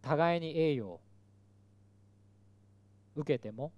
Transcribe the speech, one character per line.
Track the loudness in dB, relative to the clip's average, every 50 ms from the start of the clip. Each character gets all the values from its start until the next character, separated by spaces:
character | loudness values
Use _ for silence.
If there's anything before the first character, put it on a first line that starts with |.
| 0
互 | 0 2 4 4 4 2 0
い |
に | -2 -4 0 2
栄 | 2 2 2 0
誉 | -2 -6
を | -10 -14 -16 _ -20 -20 _ _ _ _ _ _ _ _ _ _ _ _ _ _ _ _ _ _ _ _ _ _ _ _ _ -20 -20 _ _ _ _ _ _ _ _ _ _ _ _
受 | -8 -2 0 0
け | 0
て | 0 -8 -10
も | -8 -10 -10 -12